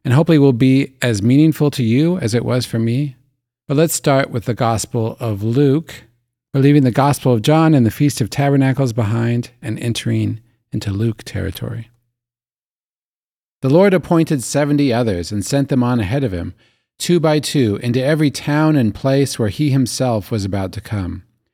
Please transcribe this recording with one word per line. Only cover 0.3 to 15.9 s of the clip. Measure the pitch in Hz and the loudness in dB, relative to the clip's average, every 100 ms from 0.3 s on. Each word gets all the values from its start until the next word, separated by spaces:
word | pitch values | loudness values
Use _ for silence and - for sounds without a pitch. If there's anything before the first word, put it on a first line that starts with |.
| 160 | 4
will | 139 | 4
be | 120 131 131 139 _ | 4 4 2 0 _
as | 123 107 | -2 0
meaningful | 110 135 160 147 147 | 2 4 4 2 0
to | 135 | 0
you | 117 120 160 180 | 0 2 0 0
as | 131 | -2
it | 117 | -2
was | 123 123 123 | 0 -2 -2
for | 120 | -2
me. | 113 123 147 127 _ _ _ _ - | -2 -2 -4 -8 _ _ _ _ -4
But | 143 | 0
let's | 165 | 0
start | - - 135 139 | 0 0 0 0
with | 127 - | -4 -6
the | |
Gospel | 110 117 110 - 120 113 - | -2 0 -2 -4 -4 -4 -4
of | 120 104 | -6 -4
Luke. | 110 120 143 139 165 - - _ _ _ _ | -2 2 2 2 -2 -14 -20 _ _ _ _
We're | 139 | 2
leaving | 139 147 | 4 4
the | 131 | 4
Gospel | 113 139 139 139 | 2 0 2 0
of | 120 | 0
John | 107 156 160 | 2 4 4
and | 151 | 4
the | 117 | 4
Feast | - 147 - | 2 0 0
of | 113 | -4
Tabernacles | - 143 139 135 131 135 | -2 0 2 2 0 -2
behind | 113 107 113 117 120 123 _ | -2 -2 0 0 -2 -4 _
and | - 110 | -10 -6
entering | 120 113 - 113 104 110 _ _ _ | -4 -4 -2 -2 -2 -6 _ _ _
into | 120 107 | -8 -6
Luke | 98 113 110 | -4 -4 -6
territory. | - 95 90 - 117 113 113 _ _ _ _ _ _ _ _ _ _ _ _ _ _ _ _ _ | -10 -8 -8 -8 -10 -10 -14 _ _ _ _ _ _ _ _ _ _ _ _ _ _ _ _ _
The | 131 | 2
Lord | 151 196 | 4 4
appointed | 185 - 170 160 151 | 2 2 0 0 -2
seventy | 110 139 147 147 143 | -4 -2 0 0 0
others | 117 117 90 85 | 0 0 -2 -4
and | 104 | -6
sent | 95 139 135 | -4 -2 0
them | 135 | 0
on | 123 | 0